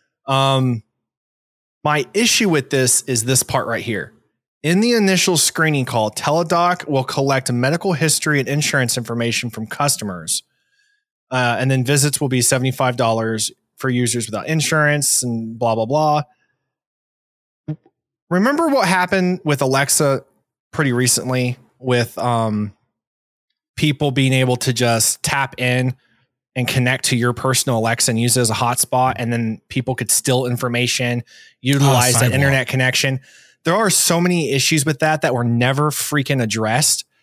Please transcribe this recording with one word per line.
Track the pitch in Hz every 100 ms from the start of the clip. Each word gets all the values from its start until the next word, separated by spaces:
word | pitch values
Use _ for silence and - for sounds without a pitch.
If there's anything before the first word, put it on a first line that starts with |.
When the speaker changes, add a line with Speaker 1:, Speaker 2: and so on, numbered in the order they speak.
| _ _ -
Speaker 1:
Um, | 135 135 135 131 117 - _ _ _ _ _ _ _ _ _
my | 151 151 131
issue | 202 233 - 214
with | 156 143
this | 139 127 -
is | - 120 117
this | 127
part | - 135 117
right | 113
here. | 110 101 73 - _ _ _ _
In | 151 180
the | 233
initial | 233 196 185 - 165
screening | - - 160 143
call, | 123 120 107
Teladoc | - - 156 170 175 175 175 -
will | 135
collect | 127 - 139 135 131
medical | 120 127 170 196
history | 151 156 - 156 147
and | 120
insurance | 143 147 143 123 -
information | 117 117 117 110 120
from | 113 110
customers. | - 147 - 104 87 80 - - _ _ _ _ _ _ _ -
Uh, | 131 123 110
and | 131
then | 131
visits | 123 143 143 -
will | 143
be | 127
seventy-five | 117 135 131 127 127 120
dollars | 113 113 113 110 - - _ -
for | 131
users | 123 120 120 110
without | 104 -
insurance | 160 147 156 147 147 139 -
and | 127 117 113 113
blah, | 117 113
blah, | 113
blah. | 147 156 147 143 _ _ _ _ _ _ _ _ _ _ _ _ _ - 151 _ _ _ _ -
Remember | 180 226 294 330
what | 277 180
happened | 185 180 190 180 180
with | 151 139
Alexa | 135 135 139 - 147 135 - _ _ _ _
pretty | - 143
recently | 120 127 - 123 127 123 123 _ _
with, | 131 123 113 -
um, | 120 117 113 107 104 - _ _ _ _ _ _ _ _ _ -
people | 151 135 147
being | 131 135
able | 131 127 123
to | -
just | 117 120 113 - -
tap | - 139 135 -
in | 123 127 127 131 _ _ _ _ _ 127
and | 120
connect | 131 123 131 -
to | 123
your | 123
personal | 120 131 127 - 113
Alexa | 113 113 -
and | 113
use | 120 127
it |
as | 117
a |
hotspot, | 110 120 123 - 127 127 120
and | 120
then | 120 113 110 -
people | 135 123 127
could | 113
steal | - - 127 123
information, | 120 127 120 123 - 123 120 - - - _
utilize | 127 139 139 127 123
Speaker 2:
Oh, |
Speaker 1:
that | 113
Speaker 2:
sidewalk. | 123 131
Speaker 1:
internet | 139 135 127
connection. | 131 127 - 139 131 - - _ _ 165
There | 190
are | 214
so | - - 170
many | 180 175 139
issues | 135 - 160 139
with | 147
that | 156 156
that | 147
were | 123
never | 120 117 123 135 151
freaking | - - 147 131 135
addressed. | 113 110 110 123 156 - - _